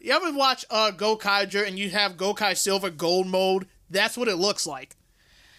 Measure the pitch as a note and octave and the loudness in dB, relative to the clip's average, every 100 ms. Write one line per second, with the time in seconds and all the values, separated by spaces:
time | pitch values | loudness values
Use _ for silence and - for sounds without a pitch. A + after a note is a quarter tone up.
0 | - D4+ F4+ C#4+ C4 B3+ - A3 G#3+ F#3+ | 0 2 2 0 2 0 -2 0 0 0
1 | G#3+ G#3+ G3+ G3+ G3+ G3 G#3 F#3 G3+ G3+ | 0 0 2 2 2 -2 -2 -4 -4 0
2 | G3+ E3+ F#3+ G3 G#3 F3+ G3+ F#3+ G3 D#3 | 0 0 -2 0 0 0 0 0 -2 -2
3 | E3+ F3+ F#3 F#3 F#3+ F#3+ F#3+ _ - F#3 | 0 2 2 2 2 2 -2 _ -6 -2
4 | A3 A#3+ A#3+ F3 G3+ - E3+ C3+ C3+ - | 0 0 -2 0 0 0 -4 -8 -14 -20
5 | _ _ _ _ _ | _ _ _ _ _